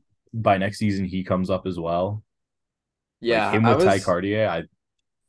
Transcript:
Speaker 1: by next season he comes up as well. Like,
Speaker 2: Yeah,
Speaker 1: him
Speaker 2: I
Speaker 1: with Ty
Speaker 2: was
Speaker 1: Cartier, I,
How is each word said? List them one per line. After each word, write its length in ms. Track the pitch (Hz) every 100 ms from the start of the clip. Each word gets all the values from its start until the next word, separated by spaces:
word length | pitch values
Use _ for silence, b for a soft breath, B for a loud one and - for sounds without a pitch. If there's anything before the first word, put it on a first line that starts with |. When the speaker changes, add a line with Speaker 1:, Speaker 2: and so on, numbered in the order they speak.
| _ _ _
Speaker 1:
by 240 | 113 110 98
next 200 | 98 101
season 260 | 107 98
he 200 | 92 92
comes 260 | 92 95 92
up 160 | 92 95
as 120 | 85
well. 440 | 82 85 95 107 - _ _ _ _ _ _ _ _ _
Like, 80 | 117
Speaker 2:
Yeah, 220 | 113 101
Speaker 1:
him 120 | 107
Speaker 2:
I 100 | 113 135
Speaker 1:
with 80 |
Ty 100 | 190
Speaker 2:
was 100 | 196
Speaker 1:
Cartier, 440 | - 87 98 107 107
I, 140 | 85 82 _ _ _ _ _